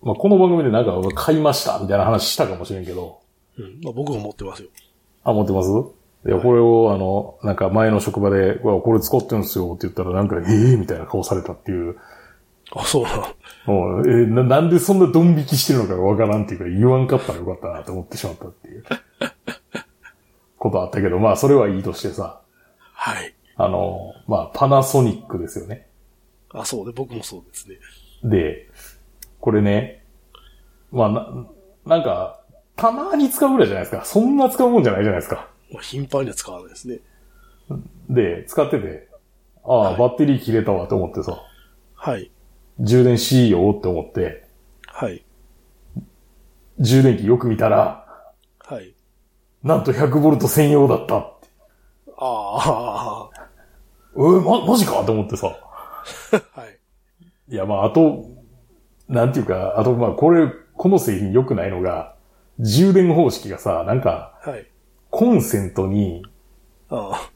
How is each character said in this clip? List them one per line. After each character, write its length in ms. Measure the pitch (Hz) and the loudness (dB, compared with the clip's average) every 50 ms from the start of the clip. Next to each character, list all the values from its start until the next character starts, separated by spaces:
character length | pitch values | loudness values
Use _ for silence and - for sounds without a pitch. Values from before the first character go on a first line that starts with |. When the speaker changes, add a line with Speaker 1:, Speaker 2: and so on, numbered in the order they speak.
| - | -2
Speaker 1:
ま 100 | 117 104 | -4 -4
あ、 20 | |
こ 140 | - - 196 | 0 2 4
の 100 | 208 185 | 6 6
番 120 | 185 180 | 6 4
組 140 | 175 170 156 | 4 2 2
で 60 | 131 | 2
な 120 | 104 110 120 | 2 2 2
ん 20 | |
か、 140 | 110 87 92 92 98 95 | 0 0 -2 -2 -4 -4
買 220 | - - - 156 | -4 0 0 2
い 40 | 156 | 2
ま 120 | 151 147 139 | 2 2 0
し 120 | - - | 0 -2
た 140 | - 104 101 | -4 -6 -6
み 100 | 98 92 | -4 -2
た 80 | 101 | 0
い 20 | 101 | 2
な 60 | 98 | 2
話 240 | - - 98 - - | 2 2 0 0 -2
し 60 | - | -2
た 100 | - - | -2 -2
か 80 | 98 95 | -4 -4
も 100 | 87 90 | -10 -10
し 80 | - 104 | -10 -10
れ 80 | 95 | -10
ん 60 | 90 | -10
け 60 | 85 90 | -10 -10
ど。 280 | 90 87 82 - _ _ _ _ _ _ _ _ - | -10 -12 -12 -16 _ _ _ _ _ _ _ _ -20
Speaker 2:
う 40 | 113 | -20
ん。 180 | 95 101 135 170 | -18 -18 -16 -14
ま 80 | 151 | -12
あ、 20 | 117 | -8
僕 200 | 120 143 147 143 | -8 -6 -6 -6
も 80 | 110 | -8
持 100 | 104 104 | -8 -10
っ 40 | 104 | -12
て 100 | _ 104 | _ -14
ま 100 | 95 92 | -14 -14
す 60 | - 101 | -16 -20
よ。 60 | - _ - _ _ _ _ _ _ _ _ _ | -20 _ -20 _ _ _ _ _ _ _ _ _
Speaker 1:
あ、 80 | - 117 | 0 2
持 120 | 107 104 | 2 2
っ 20 | |
て 60 | 90 95 | 2 0
ま 100 | 95 90 | 0 2
す？ 80 | 92 | 2
い 20 | 98 113 127 - - _ _ _ _ _ _ 107 | 0 0 -2 -4 -10 _ _ _ _ _ _ -2
や、 60 | 104 | 0
Speaker 2:
は 60 | 92 | 2
い。 20 | - | 4
Speaker 1:
こ 100 | 123 123 | 4 6
れ 60 | 117 | 6
を、 320 | 117 117 117 113 113 110 101 | 6 6 6 6 4 4 2
あ 60 | 95 | 0
の、 400 | 95 92 95 101 104 - - - - | -2 -2 -2 -4 -4 -6 -14 -8 -4
な 100 | 107 95 | -4 -2
ん 40 | |
か 140 | - 98 95 | -2 -2 0
前 200 | 92 110 110 110 | 2 2 2 4
の 100 | 110 104 | 2 2
職 200 | 98 - - - | 0 -2 -4 0
場 100 | 101 101 | 0 2
で、 260 | 98 98 95 92 101 - - | 2 4 2 2 0 0 0
「う 20 | 110 | 0
わ、 120 | 104 92 - | 0 0 2
こ 100 | 117 113 | 2 2
れ 80 | 110 | 2
使 160 | - - - | 2 2 0
っ 100 | 127 113 | 0 0
て 100 | - 123 107 | 0 -4 -4
ん 60 | 95 | -4
す 140 | - - - | -4 -4 -4
よ」 160 | 90 87 87 | -4 -4 -6
っ 20 | 90 | -8
て 80 | - | -10
言 40 | 92 | -10
っ 40 | - | -8
た 100 | - 92 | -6 -6
ら、 60 | 90 | -4
な 120 | 90 95 101 | -2 0 0
ん 60 | 98 | 0
か、 80 | 104 82 | -2 -4
「え 0 | |
え 20 | 85 90 110 107 110 123 127 | 0 2 2 4 6 6 4
ー」 40 | 113 | 4
み 80 | 95 | 2
た 100 | - - | -2 -6
い 20 | 82 | -8
な 80 | 80 | -8
顔 160 | 78 - 98 87 | -6 -6 -6 -4
さ 100 | - 101 | -2 -4
れ 80 | 92 87 | -4 -4
た 100 | - 87 | -8 -12
っ 40 | |
て 140 | - _ - | -12 _ -8
い 180 | 95 87 87 85 | -6 -6 -6 -8
う。 60 | 87 - - - - - - - _ _ _ _ _ _ _ - - | -10 -12 -18 -20 -20 -20 -20 -20 _ _ _ _ _ _ _ -16 -12
Speaker 2:
あ、 120 | - - | -10 -8
そ 160 | - - 143 | -2 -2 -2
う 40 | 117 | -2
な 300 | - - 107 101 - - _ _ - - _ _ | -2 -6 -6 -8 -8 -14 _ _ -20 -20 _ _
の？ 360 | - 101 98 90 92 92 92 - | 0 0 0 0 0 -2 0 2
Speaker 1:
う 40 | |
ん。 160 | 147 123 117 117 | 2 4 4 4
え、 20 | |
な-、 160 | 107 110 123 127 | 4 2 2 2
な 160 | 123 131 143 | 4 4 4
ん 80 | 165 170 | 4 4
で 100 | 170 170 | 2 2
そ 140 | 170 - 202 | 2 2 4
ん 60 | 190 | 4
な 80 | 185 | 4
ド 160 | 151 123 165 165 | 4 6 4 6
ン 160 | 175 170 151 | 6 4 4
引 80 | 147 | 2
き 100 | 135 - | -2 -2
し 100 | 131 - | -2 0
て 60 | - 151 | 2 2
る 60 | 127 | 0
の 60 | 110 | 2
か 100 | 92 92 | 0 -2
が 60 | 90 92 | 0 2
わ 140 | 98 104 | 0 2
か 100 | 98 113 | 2 2
ら 100 | 107 104 | 2 2
ん 80 | 107 101 | 0 -2
っ 20 | |
て 80 | - 104 | -4 -6
い 20 | |
う 20 | 90 | -10
か、 60 | 98 | -8
言 240 | 87 87 98 110 123 | -6 0 2 4 4
わ 80 | 131 131 | 4 4
ん 80 | 131 | 2
か 100 | 127 135 | 2 0
っ 40 | 127 | -2
た 120 | - - 104 | -2 -4 -8
ら 60 | 85 | -8
よ 80 | 87 | -8
か 60 | 87 92 | -10 -10
っ 80 | - | -10
た 80 | - 87 | -10 -12
な 140 | 85 85 - | -12 -12 -12
と 80 | - 92 | -12 -12
思 100 | 92 87 | -12 -12
っ 40 | |
て 100 | - - | -12 -12
し 100 | - - | -10 -10
ま 60 | 95 82 | -10 -12
っ 40 | |
た 120 | - - 90 | -12 -18 -20
っ 40 | - | -20
て 160 | _ _ - | _ _ -20
い 80 | - | -20
う。 80 | - - - | -20 -10 -10
<laughs> 1700 | - - _ _ _ _ - - - _ _ - - - _ _ _ - - _ _ _ _ - _ _ _ _ _ _ _ _ _ _ | -10 -10 _ _ _ _ -10 -10 -10 _ _ -16 -16 -16 _ _ _ -16 -16 _ _ _ _ -20 _ _ _ _ _ _ _ _ _ _
こ 120 | - 110 | -6 -2
と 120 | 98 95 90 | -2 -2 -4
あ 60 | - | -4
っ 20 | |
た 100 | - 104 | -4 -2
け 80 | 98 98 | -2 -2
ど、 100 | 85 90 | 0 2
ま 140 | 104 113 98 | 2 2 2
あ、 40 | |
そ 120 | - - 139 | 2 4 4
れ 60 | 139 | 4
は 140 | 139 113 101 | 4 4 2
い 100 | 98 95 | 0 -4
い 40 | 95 | -6
と 100 | 95 82 | -8 -8
し 100 | - - | -8 -8
て 60 | 104 | -10
さ。 300 | 87 - 98 82 - - _ _ _ _ _ _ _ _ _ _ _ | -8 -8 -12 -12 -12 -18 _ _ _ _ _ _ _ _ _ _ _
Speaker 2:
は 300 | - - - - - - | -10 -8 -8 -8 -8 -10
い。 120 | - _ _ _ _ _ | -14 _ _ _ _ _
Speaker 1:
あ 120 | - 92 95 | -4 -2 -2
の、 440 | 95 92 92 92 90 90 92 - - - - | -2 -4 -6 -6 -8 -10 -12 -16 -18 -20 -8
ま 120 | - 107 92 | -4 -4 -4
あ、 120 | 78 - - | -4 -6 -4
パ 140 | - 143 135 | -2 0 4
ナ 140 | 139 135 131 | 4 2 2
ソ 200 | - - 139 127 | 2 2 2 2
ニ 200 | 113 95 - - | 2 0 -4 -10
ッ 40 | |
ク 120 | - - 92 | -12 -10 -10
で 100 | 85 80 | -10 -10
す 120 | - 98 | -12 -14
よ 60 | 87 | -14
ね。 200 | 87 104 - _ _ _ _ _ _ _ _ _ _ _ _ _ _ | -14 -16 -16 _ _ _ _ _ _ _ _ _ _ _ _ _ _
Speaker 2:
あ、 140 | - - 110 | -16 -12 -10
そ 180 | - - 117 95 | -10 -8 -8 -10
う 40 | |
で、 60 | 113 120 | -10 -10
僕 220 | 120 135 131 123 | -12 -12 -12 -12
も 80 | 113 107 | -14 -14
そ 160 | - 107 90 | -14 -18 -18
う 40 | 85 _ | -20 _
で 60 | _ | _
す 140 | - - 101 | -20 -20 -20
ね。 80 | 95 _ _ - - _ - _ _ _ - | -20 _ _ -20 -20 _ -20 _ _ _ -2
Speaker 1:
で、 440 | 113 104 92 82 76 - - - _ _ - - - - _ _ _ _ _ - _ _ _ | 0 2 2 2 0 -6 -8 -14 _ _ -20 -20 -20 -20 _ _ _ _ _ -20 _ _ _
こ 120 | - - 110 | -2 0 2
れ 100 | 107 107 | 2 2
ね、 420 | 101 101 107 127 131 - - _ _ _ _ _ _ _ - _ - _ _ _ _ _ _ _ _ | 2 2 0 -2 -4 -12 -20 _ _ _ _ _ _ _ -20 _ -20 _ _ _ _ _ _ _ _
ま 140 | - 127 113 | -2 0 0
あ、 40 | 104 | 0
な-、 360 | 107 110 - - - 127 120 - - _ _ _ _ _ _ | 0 -2 -6 -8 -14 -16 -16 -16 -20 _ _ _ _ _ _
な 120 | - 160 170 | 0 0 0
ん 40 | - | 0
か、 400 | - - - - - - - _ _ _ _ _ _ _ | -2 -4 -4 -6 -8 -10 -16 _ _ _ _ _ _ _
た 160 | - - 226 | -2 -2 0
ま 240 | 233 269 294 381 392 | 0 0 -6 -4 0
に 140 | 294 294 269 | 0 0 0
使 160 | - - 302 | 0 0 0
う 60 | 269 269 | 2 4
ぐ 60 | 254 | 4
ら 60 | 160 | 2
い 40 | 98 | 2
じ 40 | 98 | 0
ゃ 40 | |
な 40 | 95 87 | -4 -6
い 20 | |
で 60 | - | -8
す 60 | - | -10
か。 80 | - - | -10 -10
そ 160 | - - 202 | -2 0 2
ん 160 | 226 247 285 | 2 4 4
な 140 | 285 269 254 | 4 2 2
使 120 | 262 - 254 | 2 2 2
う 60 | 247 | 4
も 100 | 240 233 | 4 4
ん 20 | 147 | 4
じ 80 | 120 | 4
ゃ 20 | 101 | 2
な 80 | 95 | 2
い 20 | 104 | 0
じ 60 | 107 | 0
ゃ 40 | 95 | 0
な 60 | 87 | -2
い 20 | |
で 60 | - | -4
す 40 | - | -6
か。 180 | - - - - _ _ _ _ - | -8 -10 -10 -18 _ _ _ _ -18
Speaker 2:
ま 60 | - | -16
あ、 40 | - | -16
頻 220 | - - 131 139 | -12 -10 -10 -10
繁 180 | 131 - 139 139 | -4 -4 -4 -4
に 60 | 117 | -4
は 40 | 95 | -8
使 160 | - - - | -10 -12 -12
わ 100 | 95 87 | -14 -18
な 60 | 90 | -18
い 20 | 85 | -20
で 80 | - | -20
す 120 | - - 123 | -20 -14 -14
ね。 100 | 123 113 _ _ _ _ _ _ _ _ _ _ _ _ _ _ 147 - - - - - - - | -14 -14 _ _ _ _ _ _ _ _ _ _ _ _ _ _ -12 -12 -12 -14 -20 -20 -10 -2
Speaker 1:
で、 340 | 127 123 110 90 85 85 - - | 0 0 2 0 -2 -6 -10 -8
使 140 | - - 151 | -2 -2 -2
っ 80 | 147 | 0
て 80 | - 139 | -2 -4
て、 300 | 98 80 80 78 - _ _ - _ _ _ _ _ _ _ _ _ | -4 -6 -12 -14 -18 _ _ -20 _ _ _ _ _ _ _ _ _
「あ 80 | - 127 | 0 2
あ、 60 | 120 | 2
Speaker 2:
は 140 | 107 95 92 | 2 2 2
い。 40 | |
Speaker 1:
バ 100 | 92 120 | 2 0
ッ 40 | 123 | 0
テ 160 | 123 - 156 | 2 0 0
リ 100 | 143 139 | 0 0
ー 20 | 131 | -2
切 120 | - - 113 | -2 -2 -2
れ 100 | 113 107 | 0 0
た 100 | - 101 | 0 -2
わ」 140 | 92 87 - | -2 -2 -2
と 80 | 104 | -2
思 120 | 101 90 82 | -2 -2 -4
っ 40 | - | -6
て 100 | 87 - | -8 -8
さ。 200 | - 90 - - - _ _ _ _ _ _ _ _ _ | -8 -10 -12 -14 -20 _ _ _ _ _ _ _ _ _
Speaker 2:
は 220 | - - 156 131 | -12 -8 -8 -8
い。 140 | 101 - - _ _ _ _ _ _ _ _ _ - | -8 -10 -14 _ _ _ _ _ _ _ _ _ -6
Speaker 1:
「充 240 | 123 104 117 127 123 | -2 2 4 4 6
電 160 | 127 120 113 | 4 4 2
し 320 | - - 135 127 123 113 | 0 2 2 4 4 4
よ 220 | 98 85 90 101 101 | 4 4 4 2 2
う」 40 | - | 0
っ 20 | |
て 80 | - 92 | -2 -4
思 140 | 90 82 78 | -4 -4 -6
っ 100 | - - | -8 -6
て。 340 | - 90 85 - - _ _ _ _ _ _ _ _ - | -6 -6 -6 -6 -12 _ _ _ _ _ _ _ _ -20
Speaker 2:
は 220 | - - - - 113 | -20 -12 -10 -8 -8
い。 160 | 90 - _ _ _ _ _ _ _ _ _ _ _ _ _ _ - - - _ _ _ _ _ _ _ _ _ _ _ _ _ _ - | -10 -12 _ _ _ _ _ _ _ _ _ _ _ _ _ _ -16 -16 -16 _ _ _ _ _ _ _ _ _ _ _ _ _ _ -2
Speaker 1:
充 240 | 123 110 123 135 135 | 0 4 4 6 6
電 140 | 135 120 | 4 4
器 80 | 104 101 | 2 2
よ 140 | 101 120 120 | 2 2 2
く 100 | - 120 | 2 -2
見 80 | 110 | -2
た 120 | - 113 110 | 0 2 2
ら、 640 | 107 - - - - - - - - - - - _ _ _ _ _ _ | 4 4 2 0 -2 -10 -16 -20 -20 -20 -20 -20 _ _ _ _ _ _
Speaker 2:
は 200 | _ - - 113 | _ -16 -16 -14
い。 140 | 95 92 _ _ _ _ _ _ _ _ _ _ _ _ _ _ - | -16 -18 _ _ _ _ _ _ _ _ _ _ _ _ _ _ -2
Speaker 1:
な 140 | 135 - - | 0 0 0
ん 60 | - | 2
と 80 | - 127 | -2 0
百 280 | 117 147 143 127 151 | 0 0 2 2 4
ボ 100 | 147 156 | 4 4
ル 80 | 147 131 | 4 4
ト 80 | - | 2
専 240 | - - 151 151 143 | 0 2 2 4 4
用 160 | 147 147 139 | 6 6 6
だ 100 | 131 113 | 6 4
っ 100 | - - | 0 -2
た 120 | - 107 104 | -2 -4 -4
っ 160 | - - - _ | -4 -6 -18 _
て。 80 | _ _ _ _ _ _ _ _ _ _ _ _ _ - - - | _ _ _ _ _ _ _ _ _ _ _ _ _ -20 -14 -8
Speaker 2:
あ 1120 | 135 127 120 110 104 101 101 - - - 135 110 120 117 104 104 - 120 107 - - - _ | -6 -6 -6 -6 -6 -6 -4 -4 -2 -2 -2 -2 -4 -8 -8 -8 -10 -10 -12 -14 -16 -18 _
あ。 160 | - - - _ _ _ _ _ _ _ _ _ _ _ _ _ | -20 -20 -20 _ _ _ _ _ _ _ _ _ _ _ _ _
Speaker 1:
「え、 40 | - | 2
ま-、 440 | 139 160 180 190 175 156 202 240 - | 4 6 6 4 4 2 0 0 2
マ 100 | 160 233 | 2 2
ジ 80 | 240 202 | 2 2
か」 180 | - - - 107 | 0 0 -2 0
と 80 | 101 110 | 0 0
思 120 | 107 98 | -2 -2
っ 40 | 92 | -4
て 80 | - | -6
さ。 120 | - - 92 | -6 -6 -6
Speaker 2:
<laughs> 1040 | - - - - - - - - - - - - - - - - - 202 - _ _ | -8 -8 -20 -20 -20 -20 -20 -20 -20 -18 -18 -18 -18 -18 -6 -2 -2 -2 -2 _ _
は 140 | - 123 | -20 -20
い。 120 | - - _ _ _ _ _ _ _ _ _ - _ _ _ _ _ | -20 -20 _ _ _ _ _ _ _ _ _ -20 _ _ _ _ _
Speaker 1:
い 60 | 120 | -8
や、 100 | 104 95 | -8 -4
ま 120 | 98 104 | -4 -2
あ、 100 | 98 98 | -2 -2
あ 40 | 110 | 0
と、 400 | - 165 160 156 - - - - - - - _ _ _ _ _ _ _ _ _ _ _ _ _ | 4 4 4 4 2 -2 -10 -18 -20 -20 -20 _ _ _ _ _ _ _ _ _ _ _ _ _
な 160 | 131 120 117 | 0 0 2
ん 80 | 127 131 | 2 0
て 80 | 131 | -2
い 20 | 110 | -2
う 40 | |
か、 280 | - 92 92 95 95 - 110 | -2 -4 -4 -4 -4 -2 0
あ 60 | 110 | 0
と、 100 | 120 127 | 0 0
ま 140 | 117 120 107 | 0 0 -2
あ、 20 | 95 | 0
こ 180 | - - 160 | 2 4 4
れ、 180 | 170 170 160 135 - - _ _ _ | 6 6 4 2 0 -10 _ _ _
こ 120 | - - 185 | -2 0 2
の 100 | 196 185 | 2 2
製 200 | - - 101 92 | 2 0 -4 -2
品 140 | 101 98 95 | -4 0 0
良 120 | 120 135 | 0 0
く 100 | 131 - | 0 -4
な 120 | 98 85 | -4 -4
い 40 | 95 | -6
の 100 | 98 90 | -6 -4
が、 340 | 90 90 87 78 80 - - _ _ _ _ _ _ _ _ - | -4 -4 -4 -6 -8 -12 -18 _ _ _ _ _ _ _ _ -6
充 320 | 120 110 104 135 180 196 190 | -2 0 2 4 4 6 6
電 200 | 196 180 175 160 | 4 4 4 4
方 180 | 160 170 127 | 4 4 2
式 200 | - - - 107 | 2 -4 -10 -12
が 80 | 95 82 | -12 -8
さ、 260 | - - 90 82 82 | -4 -4 -2 -2 -2
な 100 | 82 110 | -2 -2
ん 60 | 131 | 0
か、 380 | 131 90 82 78 73 - _ _ - | 0 0 -2 -2 -8 -14 _ _ -14
Speaker 2:
は 140 | - 135 | -12 -12
い。 100 | 113 101 _ _ _ _ _ _ _ _ _ | -12 -16 _ _ _ _ _ _ _ _ _
Speaker 1:
コ 220 | - - 220 247 233 | -2 0 2 4 4
ン 80 | 175 123 | 2 2
セ 220 | - - 107 98 | 0 -2 -4 -4
ン 80 | 92 - | -4 -4
ト 140 | - 95 | -4 -4
に、 380 | 95 98 104 104 95 82 85 - - _ _ _ _ _ _ _ _ _ _ _ _ | -2 0 -2 -2 -2 -4 -10 -14 -20 _ _ _ _ _ _ _ _ _ _ _ _
Speaker 2:
あ 200 | - 120 104 95 - | -10 -10 -8 -8 -10
あ。 180 | - - - _ | -10 -10 -14 _